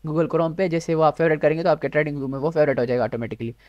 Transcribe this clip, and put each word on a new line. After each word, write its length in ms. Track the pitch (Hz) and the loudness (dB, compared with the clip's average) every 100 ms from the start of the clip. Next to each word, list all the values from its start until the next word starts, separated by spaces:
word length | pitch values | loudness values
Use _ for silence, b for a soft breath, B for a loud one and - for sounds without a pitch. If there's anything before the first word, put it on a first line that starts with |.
| 160 | -6
Google 200 | 156 156 | -2 0
Chrome 280 | 160 165 160 | 0 -2 -2
पे। 100 | 185 | -2
जैसे 260 | 165 165 160 | -2 -2 2
वो 80 | |
आप 140 | 156 147 | 2 4
फेवरेट 240 | 165 151 | 2 4
करेंगे 220 | 151 160 | 2 2
तो 60 | 170 | 0
आपके 180 | 151 135 | 0 0
ट्रेडिंग 300 | 151 151 143 | 0 -2 -2
व्यू 100 | 135 | -6
में 100 | 135 | -2
वो 100 | 151 | -2
फेवरेट 300 | 165 151 131 | 2 2 2
हो 60 | 123 | 0
जाएगा 180 | 123 | 0
ऑटोमेटिकली। 500 | 110 117 113 117 117 - | -2 -4 -8 -8 -10 -10